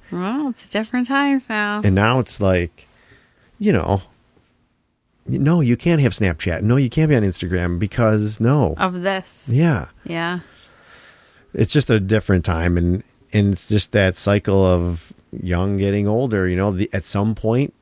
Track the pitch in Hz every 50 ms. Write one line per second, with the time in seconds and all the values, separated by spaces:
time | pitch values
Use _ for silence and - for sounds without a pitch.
0 | _ - 180 175 185 196 240 285 302 262 226 - - - - 208 220 - - 247
1 | 247 240 269 277 285 285 277 269 - - 220 214 208 208 208 208 208 101 95 95
2 | - 113 127 131 113 - - - 104 95 92 90 87 82 _ _ - _ _ _
3 | _ _ - _ _ _ _ _ _ _ _ - 202 214 160 92 - - 101 95
4 | - - _ _ _ _ _ _ _ _ _ _ _ _ _ _ _ _ _ _
5 | _ _ _ _ - - 127 135 135 151 175 175 143 117 123 - - 170 170 151
6 | 135 117 - - 107 92 82 - - 95 82 80 98 107 123 143 139 117 - 156
7 | 156 151 147 117 104 98 87 - - 87 92 90 87 87 87 85 104 95 - -
8 | 117 107 110 107 107 107 110 - 110 120 143 151 117 76 71 - - 185 180 180
9 | 175 196 196 190 185 - - - - 139 117 135 170 170 143 - - - - _
10 | - - 165 165 170 170 180 175 - - _ _ - - _ _ _ - - -
11 | - - - _ _ _ _ _ _ _ - - - - - 151 127 - 117 107
12 | 95 95 110 107 - - 98 90 82 - 87 82 85 87 87 87 85 87 90 98
13 | - _ _ _ _ _ - 104 101 101 98 - - - 107 104 - - - 107
14 | 95 92 90 - - 101 101 104 - 104 98 98 95 92 90 87 87 87 87 85
15 | - - - _ _ _ - - - 90 87 87 92 98 101 98 98 98 101 104
16 | 101 104 107 117 135 131 107 98 92 90 90 90 98 104 95 90 104 - - 98
17 | - - - 101 101 110 107 - - 110 113 127 143 - - _